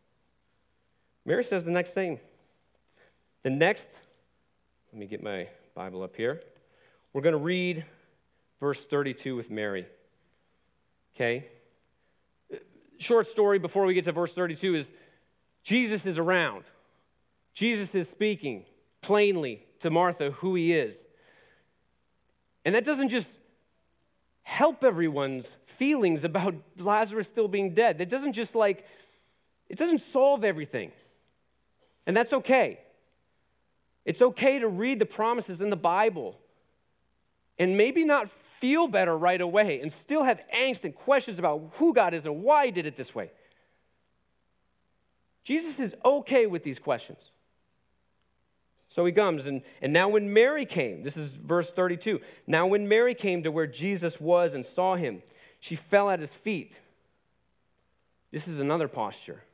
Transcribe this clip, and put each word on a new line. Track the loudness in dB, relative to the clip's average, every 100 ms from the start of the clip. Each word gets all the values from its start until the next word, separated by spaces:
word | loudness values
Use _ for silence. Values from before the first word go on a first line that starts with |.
| _ _ _ _ _ _ _ _ _ _ _ _
Mary | -2 -2 0
says | -4
the | -2
next | -2 -2
thing. | -4 -4 -6 -14 _ _ _ _ _ _ _ _ _ _ _
The | -4
next, | 2 2 0 -8 -20 _ _ _ _ _ _ _ _ _
let | -16
me | -12
get | -10
my | -8 -8 -10 -16 _
Bible | -14 -12 -10
up | -10 -4
here. | -4 -4 -12 _ _ _ _ _ _
We're | -2
gonna | 2 2
read | 0 -2 -2 -4 -10 _ _ _ _ _ _ -6
verse | -4 -4 -4
thirty-two | -2 -2 -6 -8 -8
with | -6
Mary. | -4 -4 -4 -8 _ _ _ _ _ _ _ _ _ _ _ _ -4
Okay? | -4 -4 -8 -20 _ _ _ _ _ _ _ _ -18 -18 -18 _ _ -10
Short | 0 2 2
story | 2 2 2
before | 0 0 2
we |
get | 2
to | 0
verse | -2 -4
thirty-two | -2 -4 -2 -2 -2
is | -4 -14 _ _ _ _ _ _
Jesus | 0 0 2 -2 -4
is | -2
around. | 2 2 2 -4 -14 _ _ _ _ _ _ _ _
Jesus | -2 0 0 -2 -4
is | -4
speaking | -2 -2 -2 -6 -10 -14 _ _ _
plainly | 0 4 4 2 -4 -8 _ _
to | 0
Martha | 2 2 0 -4
who | -4 -2 0
he | 2
is. | 2 0 -6 -20 _ _ _ _ _ _ _ _ _ _ _ _ _ _ _ 0
And | 0
that |
doesn't | 2 0 0
just | -2 -6 -12 _ _ _ _ _ _ _ _ _ _
help | -8 0 2 4
everyone's | 2 2 0 -2 -4 -6 -10 -20 -14
feelings | -2 0 2 2 0
about | -2 -2 -2 -4 -12 -6
Lazarus | 0 0 0 -4 -4
still | -2 0
being | 0 0
dead. | 2 2 2
That | -4
doesn't | -4 -4
just, | -4 -2 0
like, | 0 0 -10 -20 _ _ _ _ _ _ -10
it | -4
doesn't | 0 0
solve | 0 4 4 4
everything. | 0 -2 -6 -8 -8 -14 _ _ _ _ _ _ _ _ _ _ 0
And | 0
that's | 2
okay. | 0 2 2 2 -4 -18 _ _ _ _ _ _ _ _ _ _ _
It's | -4 4
okay | 4 4 2 2
to | 0
read | 0 0 0
the | -2
promises | -2 -2 -2 -6 -6
in | -4
the | 0
Bible | 2 2 2 0 -8 -12 _ _ _ _ _ _ _ _ _ _ _ -2
and | 0 2
maybe | 2 2
not | 2 2 0
feel | -12 -20 -4 0 2 2
better | 2 2 2
right | 2 0
away | 2 2 2 0
and | -6
still | -10 -2 0
have | 2 0 -2
angst | -2 -2 -2
and | -8 -6
questions | 0 0 0 -2
about | -2 -2 -6 0
who | 4
God | 4 2
is | 0 -6
and | -2
why | 4 4 4
he |
did | 0 -6
it | -8
this | -10
way. | -10 -12 -14 _ _ _ _ _ _ _ _ _ _ _ _ _ _ _ _ _ _ _ _
Jesus | -4 -4 -4 -6
is | -6 0
okay | 2 2 2 2 2
with | -2
these | -8 -6
questions. | -4 -4 -6 -20 _ _ _ _ _ _ _ _ _ _ _ _ _ _ _ _ _
So | -2 2
he |
comes, | 2 2 0 -4
and, | -8 -10 -6
and | 0
now | 2 4
when | 2 4
Mary | 4 4 2 -2
came, | -2 -4 -4
this | -10 -10
is | -10
verse | -10 -2 0 0
thirty-two, | 0 -2 -2 -2 -4 -6 -14 0
"Now | 2 4
when | 2 4
Mary | 4 4 0
came | -2 -2
to | -2
where | -2 -4
Jesus | -4 -4 -2 -4 -4
was | 2 4 2
and | -2 -6
saw | -2 0 0
him, | -2 -6 -16 _ -20 _
she | -12 -12
fell | 2 4 4
at | 0
his | -4
feet." | -8 -6 -6 -6 -18 _ _ _ _ _ _ _ _ _ _ _ _ _ _ _
This | -12 -8
is | -4
another | -2 -2 -2
posture. | -4 -6 -8 -16 -18 _